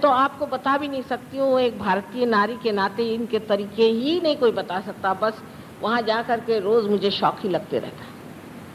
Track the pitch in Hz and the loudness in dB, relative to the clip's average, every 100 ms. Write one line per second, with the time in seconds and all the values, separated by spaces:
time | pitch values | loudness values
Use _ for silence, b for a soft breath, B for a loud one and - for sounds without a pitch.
0 | 285 254 277 285 285 254 269 285 294 269 | 4 4 2 0 -4 -2 0 0 -2 -4
1 | 240 240 - 269 269 254 247 208 202 190 | -4 -6 -6 -2 2 4 2 0 0 0
2 | 196 254 240 214 208 240 226 202 196 196 | -2 -2 2 4 2 0 -2 0 0 0
3 | 233 226 226 214 214 202 202 220 226 226 | -2 -2 -2 -2 0 0 0 4 4 4
4 | 277 349 320 294 240 190 185 180 202 - | 2 2 2 4 2 2 -2 -6 -6 -4
5 | 190 190 214 - B B B - 208 240 | -2 0 -2 -2 B B B -6 0 0
6 | 220 220 233 233 233 220 190 233 202 202 | 2 0 0 -2 0 0 4 4 4 2
7 | 196 190 165 - 208 160 - 123 - - | 2 2 0 0 -2 -2 -2 -4 -4 -10
8 | - - - - - - - | -14 -16 -18 -18 -18 -16 -16